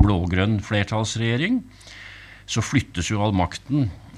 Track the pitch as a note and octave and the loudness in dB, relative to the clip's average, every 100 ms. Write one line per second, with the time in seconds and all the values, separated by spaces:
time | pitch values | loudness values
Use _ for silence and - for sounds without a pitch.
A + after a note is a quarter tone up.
0 | G2 F#2+ F2 F2+ G2+ G#2+ - G#2 G2+ A2 | 6 6 2 2 2 0 0 -2 0 -2
1 | A2 A2 A2+ A#2+ F3 B3+ - - - - | -2 -2 0 0 0 -2 -4 -14 -20 -20
2 | - - - - - - - C#3+ - - | -18 -18 -20 -20 -6 -4 0 0 0 -4
3 | E2+ G#2+ G#2 G2 F2+ - - C#3+ A2+ - | -2 0 2 2 0 -4 -4 0 0 -4
4 | - | -16